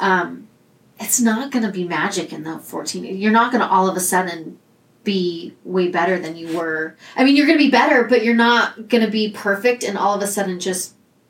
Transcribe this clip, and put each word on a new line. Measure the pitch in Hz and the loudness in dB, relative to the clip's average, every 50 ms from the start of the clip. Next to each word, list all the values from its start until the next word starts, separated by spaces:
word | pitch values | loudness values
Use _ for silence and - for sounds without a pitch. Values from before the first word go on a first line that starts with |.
um, | 190 190 185 180 - - - - - - _ _ _ _ _ _ _ _ _ - | 0 0 2 0 0 -4 -8 -12 -16 -20 _ _ _ _ _ _ _ _ _ -12
it's | 214 - - 269 | -4 -2 0 2
not | 240 226 220 226 269 277 | 2 2 2 0 -2 -4
gonna | - 247 220 208 | -2 -2 -2 -2
be | 185 185 180 | -2 -4 -6
magic | 170 165 156 160 202 - 180 - - 165 | -4 -4 -2 -2 -2 -4 -4 -6 -6 -10
in | 156 156 | -10 -10
the | 160 160 - | -10 -10 -12
fourteen. | - - - 160 - - - 185 175 | -12 -12 -12 -10 -8 -8 -8 -8 -8
You're | - 190 190 202 220 | -8 -6 -2 0 2
not | 214 226 233 254 254 | 4 4 4 2 0
gonna | 226 196 | 0 0
all | - 190 190 190 | 2 2 2 2
of | 190 185 | 2 0
a | 185 | -2
sudden | 185 - 190 185 185 180 170 165 156 - - - _ _ _ _ _ _ _ _ _ | -2 0 0 0 0 -2 -6 -10 -12 -14 -16 -18 _ _ _ _ _ _ _ _ _
be | 202 196 190 180 175 170 165 175 - - _ - | -2 -2 0 -2 -2 -4 -6 -10 -14 -16 _ -12
way | 170 180 185 180 175 | -4 -2 0 0 0
better | - 170 170 180 185 170 | 0 0 0 0 0 -2
than | 160 160 165 | -4 -8 -10
you | 165 165 165 160 | -12 -8 -6 -6
were. | 170 165 160 156 156 160 - - _ - - - | -4 -4 -4 -4 -4 -6 -8 -10 _ -20 -10 0
I | - 262 | 2 4
mean, | 269 277 | 4 6
you're | 285 294 | 6 4
gonna | 285 330 | 4 4
be | 302 277 233 | 4 4 4
better, | - 233 277 294 294 247 233 | 4 4 4 4 4 2 4
but | - 247 233 214 | 4 2 4 4
you're | 233 233 | 4 4
not | 233 233 233 240 233 214 - - - 220 - | 4 4 4 4 4 2 0 -4 -10 -4 0
gonna | 247 233 220 208 | 2 2 2 2
be | 208 220 214 208 | 0 -2 -2 -2
perfect | 202 - - 202 196 202 - 247 247 240 - | -4 -4 -4 -2 -2 0 2 0 0 0 -2
and | 196 202 | -6 -4
all | 185 196 202 202 | -2 0 0 0
of | 196 | 0
a | 202 | -2
sudden | 196 - 208 196 190 180 180 | -4 -2 -4 -4 -4 -4 -4
just | - 185 185 - - - - _ _ _ _ _ _ _ | -4 -4 -4 -4 -6 -10 -14 _ _ _ _ _ _ _